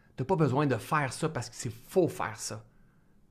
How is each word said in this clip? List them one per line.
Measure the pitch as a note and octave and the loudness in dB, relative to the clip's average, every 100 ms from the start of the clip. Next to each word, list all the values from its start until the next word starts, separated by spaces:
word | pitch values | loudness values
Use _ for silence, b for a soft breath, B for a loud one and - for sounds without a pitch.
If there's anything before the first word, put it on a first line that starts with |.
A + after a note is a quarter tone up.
| b - | b -8
T'as | |
pas | B2+ F#3 | 0 4
besoin | D3 B2+ D3+ | 4 4 2
de | A2+ | 0
faire | - D#3 C3+ | 0 0 0
ça | - D#3+ | -2 -4
parce | C3 - | -4 -8
que | - | -8
c'est | B2 | -10
faux | - - F#3+ E3 | -10 -2 2 2
faire | - - G#2+ | 0 -6 -6
ça. | - G#2+ - b b b b b b | -10 -10 -14 b b b b b b